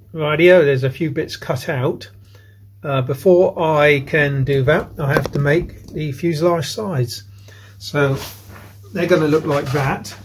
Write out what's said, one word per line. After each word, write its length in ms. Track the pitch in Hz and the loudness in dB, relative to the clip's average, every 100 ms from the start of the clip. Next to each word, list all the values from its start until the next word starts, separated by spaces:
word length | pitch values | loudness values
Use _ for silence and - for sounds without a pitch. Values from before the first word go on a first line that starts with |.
| - | -16
Rightio, 520 | 160 151 151 175 180 | -4 -2 4 6 8
there's 200 | 143 131 | 6 2
a 60 | 131 | -2
few 200 | - 160 | -2 -4
bits 260 | 127 - - | -4 -6 -8
cut 320 | - 143 - | -6 -6 -4
out. 420 | 139 135 - - - - - - - - - | -4 -2 -4 -10 -20 -20 -20 -20 -20 -20 -14
Uh, 180 | 151 135 | -4 -4
before 580 | 127 135 190 175 185 190 | -2 0 4 4 4 0
I 420 | 160 151 147 143 | 0 4 4 4
can 440 | 135 160 143 139 | 0 0 0 0
do 180 | 131 139 | 0 0
that, 260 | 131 175 - - | 2 0 -2 -6
I 160 | 143 | -2
have 180 | 151 135 | 0 0
to 60 | 147 | -2
make 480 | 143 165 175 - - | 0 0 -2 -10 -14
the 260 | 160 156 | -8 -8
fuselage 560 | 131 170 151 175 170 139 | -4 -4 0 0 0 -2
sides. 560 | - 208 143 123 - - - - - - - | -6 -4 -2 -4 -6 -16 -20 -20 -20 -20 -20
So 400 | - 147 139 135 - - - - - - - | -6 -2 0 -2 -8 -16 -20 -20 -20 -20 -10
they're 140 | 185 175 | -4 2
gonna 220 | 175 156 | 2 4
look 160 | 156 | 2
like 260 | 156 143 131 | 0 -2 -2
that, 420 | 143 135 190 - - | -2 -2 -4 -8 -18